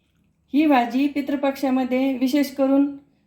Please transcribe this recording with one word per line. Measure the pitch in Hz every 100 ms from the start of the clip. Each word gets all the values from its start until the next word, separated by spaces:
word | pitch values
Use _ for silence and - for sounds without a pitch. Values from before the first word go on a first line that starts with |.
| _ _ _ _ _
ही | 269 311
भाजी | 269 240 247 285
पितृपक्षामध्ये | 294 277 277 277 269 277 262 254 254 269 254
विशेष | 254 285 277
करून | - 269 277 285 - - _